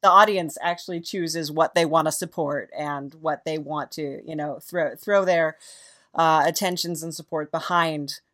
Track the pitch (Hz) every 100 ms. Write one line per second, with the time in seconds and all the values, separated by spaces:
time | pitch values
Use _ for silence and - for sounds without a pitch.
0 | 202 185 214 196 165 - 170 175 - 170
1 | 170 196 165 165 151 151 156 - 165 160
2 | 156 - 170 - 147 143 107 - 147 143
3 | 139 160 156 147 - 156 143 151 139 -
4 | 147 135 - 156 151 131 - 175 151 160
5 | - 202 185 170 160 156 - - - _
6 | _ - 165 160 147 165 196 180 170 165
7 | 165 151 165 160 151 165 - 175 165 156
8 | 143 - _